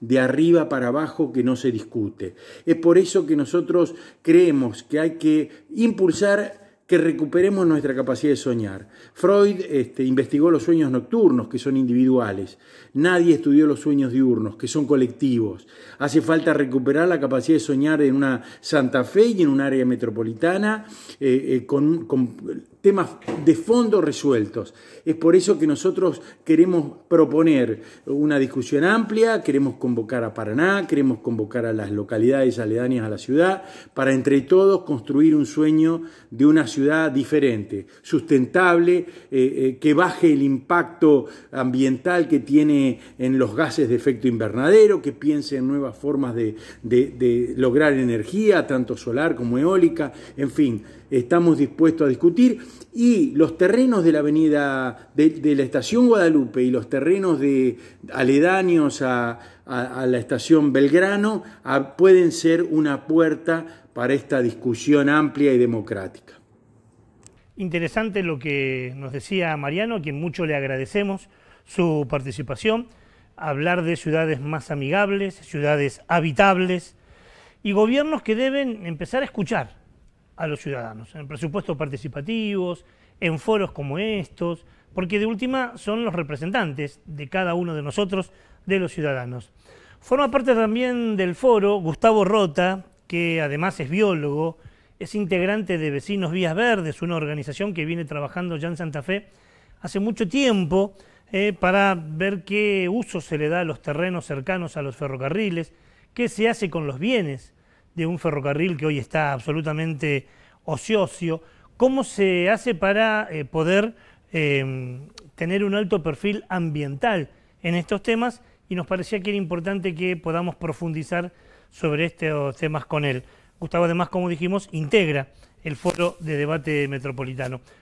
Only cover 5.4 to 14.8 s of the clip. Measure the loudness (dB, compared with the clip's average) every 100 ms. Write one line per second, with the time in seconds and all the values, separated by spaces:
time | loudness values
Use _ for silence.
5.4 | 0 -10 -10 0 0 2 2 2 2 2
6.4 | -2 -12 -20 _ 0 2 2 0 0 2
7.4 | 2 2 2 2 0 -2 -4 -2 0 0
8.4 | -2 -4 -4 -8 -16 -20 -20 -2 2 4
9.4 | 4 0 -4 -2 -2 -2 0 0 0 2
10.4 | 4 4 2 2 2 -2 -2 2 4 4
11.4 | -2 -6 -2 0 2 2 4 4 2 -4
12.4 | -8 -14 -20 -20 -8 0 2 4 4 4
13.4 | 4 4 4 2 0 0 2 2 2 2
14.4 | -2 -6 -4 -2